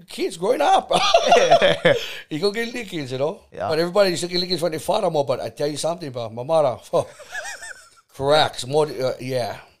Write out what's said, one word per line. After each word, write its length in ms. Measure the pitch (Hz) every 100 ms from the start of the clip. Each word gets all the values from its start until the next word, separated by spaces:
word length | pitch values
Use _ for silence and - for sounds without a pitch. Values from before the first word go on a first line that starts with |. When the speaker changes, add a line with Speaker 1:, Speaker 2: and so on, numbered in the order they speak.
| 175
Speaker 1:
kids 300 | - 381 160
growing 240 | 190 302
up, 280 | 302 392 -
<laughs> 920 | - - - - - - - 185 151
Speaker 2:
<laughs> 500 | 165 127 - - -
Speaker 1:
you 80 | 151
go 120 | 202
get 220 | 208 233
lickings, 400 | 247 202 175 131
you 60 | 127
know. 240 | 147 202 _
Speaker 2:
Yeah. 160 | - 101
Speaker 1:
But 100 | 151
everybody 320 | 175 190 196
used 120 | 160
to 60 | 170
get 120 | 175
lickings 180 | 180 175
from 100 | 170
their 100 | 156
father 300 | - 208 185
more. 160 | 156 135
But 140 | 123
I 100 | 113
tell 180 | - 151
you 80 | 143
something, 340 | 156 170 151
bro, 200 | 123 113
my 120 | 113
mother, 360 | 131 165 143 107 -
<laughs> 140 | 170 - - - - - - - - - _ _
cracks 580 | - 139 151 127 - 123
more. 200 | 151 151
Uh, 260 | 123 127 -
yeah. 380 | 127 127 107 - - _